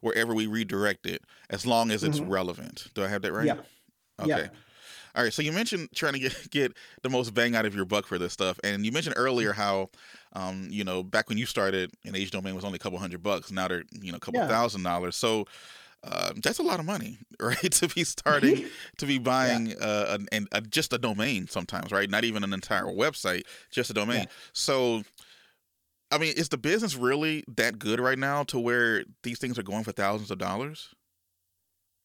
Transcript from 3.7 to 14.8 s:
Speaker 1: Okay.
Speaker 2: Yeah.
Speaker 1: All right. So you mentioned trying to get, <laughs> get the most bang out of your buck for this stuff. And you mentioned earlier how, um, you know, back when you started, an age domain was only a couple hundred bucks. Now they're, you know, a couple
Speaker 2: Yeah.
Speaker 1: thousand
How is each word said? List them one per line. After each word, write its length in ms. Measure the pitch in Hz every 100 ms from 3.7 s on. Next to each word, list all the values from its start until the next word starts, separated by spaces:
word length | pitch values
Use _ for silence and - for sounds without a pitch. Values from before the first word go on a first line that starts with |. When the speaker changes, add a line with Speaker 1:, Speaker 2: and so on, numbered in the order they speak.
| _ _ _ _ -
Speaker 1:
Okay. 100 | 151
Speaker 2:
Yeah. 200 | 90 76 - - - - - -
Speaker 1:
All 100 | -
right. 100 | 117
So 80 | -
you 100 | 151
mentioned 380 | 180 233 180 156
trying 200 | - 151
to 60 | 135
get, 300 | 131 - -
<laughs> 20 |
get 220 | 143 127 - - -
the 60 | 127
most 240 | 127 113
bang 220 | 110 120 117
out 100 | 107
of 100 | 101
your 100 | 92
buck 200 | 104 -
for 100 | 90
this 140 | 87
stuff. 260 | - 92 -
And 220 | 104 101 107
you 60 |
mentioned 220 | 147 107 -
earlier 360 | 131 120 110
how, 360 | 101 101 98 95 - - - -
um, 340 | 95 92 95 87
you 120 | 104 92
know, 180 | 92
back 240 | 92 110 -
when 100 | 110
you 80 | 120
started, 460 | 110 95 95 90 - 92
an 100 | 95
age 160 | 95
domain 240 | 98 95 92
was 80 |
only 140 | 98 90
a 20 |
couple 180 | 98 90
hundred 240 | 95 87
bucks. 300 | 101 90 -
Now 160 | 95 92
they're, 160 | 87 -
you 200 | - 95
know, 60 | 85
a 40 |
couple 180 | - 240
Speaker 2:
Yeah. 80 | 147
Speaker 1:
thousand 360 | 113 117 98